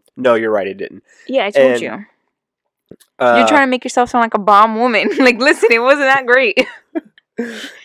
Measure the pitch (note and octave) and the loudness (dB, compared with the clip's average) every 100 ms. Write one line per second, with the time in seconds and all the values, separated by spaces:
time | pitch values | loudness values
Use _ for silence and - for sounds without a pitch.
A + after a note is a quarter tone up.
0 | _ - B2+ A#2 A2 G#2 F#2+ F#2+ - F#2+ | _ -4 0 0 0 -4 -4 -10 -14 -16
1 | _ _ - C4 G3+ C#3 C3 B2 B2+ G#2+ | _ _ -6 -4 -2 2 2 2 -6 -14
2 | G#3 _ _ _ _ _ _ _ _ - | -18 _ _ _ _ _ _ _ _ -20
3 | _ - B2 A#2+ A#3+ C#4+ C4 B3+ B3 - | _ -4 0 2 4 2 0 -2 -4 -2
4 | A#3+ B3 A3+ G#3+ G3 G3+ A3 A3 B3 G#3+ | -2 0 -2 -2 2 4 4 0 -2 0
5 | D#3 D4+ C4 A3+ C#4 - G#4 A#3 B3 C#4+ | -2 0 0 2 0 0 2 2 2 2
6 | C4+ C4+ B3 B3 A#3+ - - - _ D#4 | 2 0 0 0 0 -2 -4 -6 _ -14
7 | - _ _ - A#3 A3 - - | -14 _ _ -12 -12 -12 -16 -20